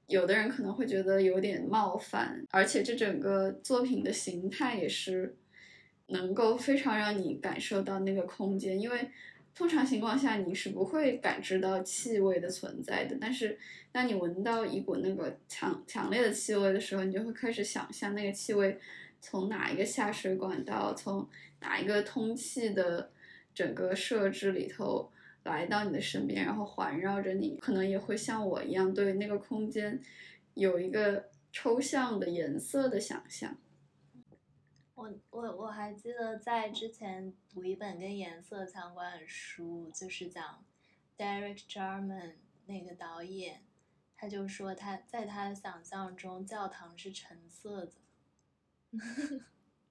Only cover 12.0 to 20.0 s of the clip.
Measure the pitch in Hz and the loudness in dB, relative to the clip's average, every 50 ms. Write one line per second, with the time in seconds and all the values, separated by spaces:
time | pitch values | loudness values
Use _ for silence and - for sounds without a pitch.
12 | - 233 220 202 190 190 180 175 175 185 - - - - - - - - - - | 0 2 4 6 6 6 6 4 2 -2 -4 -4 -6 -8 -6 -6 -4 -2 0 0
13 | - - - 277 - 240 254 - 226 208 - - - - - - - _ - 254 | 0 0 -2 -2 -2 -2 -2 0 0 -2 -2 -4 -10 -16 -18 -18 -12 _ 0 0
14 | 247 240 202 185 175 170 175 185 208 233 226 226 214 170 - 196 - - 160 - | 2 2 2 2 0 0 0 0 0 2 2 2 0 0 -2 -2 0 0 0 0
15 | 175 190 196 - 156 - - - _ - - - - - - - - - - 202 | 2 0 0 0 -2 -4 -6 -8 _ -12 -8 -4 -2 -2 -2 -2 -6 -8 -6 -4
16 | - - 208 247 240 208 208 - - - 214 202 196 196 190 196 190 - 196 190 | 0 2 4 4 4 4 2 0 0 2 2 4 4 4 4 2 0 0 -2 0
17 | 190 190 190 202 226 233 220 - 254 233 233 214 202 - - 202 - - - - | 0 0 0 -2 -2 -4 -4 -4 -2 -2 -2 -2 -2 -2 -2 -4 -4 -6 -6 -6
18 | 208 202 202 208 208 196 196 - - - 208 202 196 196 196 - - - - - | -4 -2 -2 0 -2 -2 -2 -4 -2 2 4 4 4 4 2 0 -8 -16 -16 -16
19 | - - - - - - - 185 190 208 214 185 - - - 185 214 220 - 254 | -18 -20 -20 -20 -12 -6 -4 -2 0 0 0 0 -2 0 0 0 0 0 2 2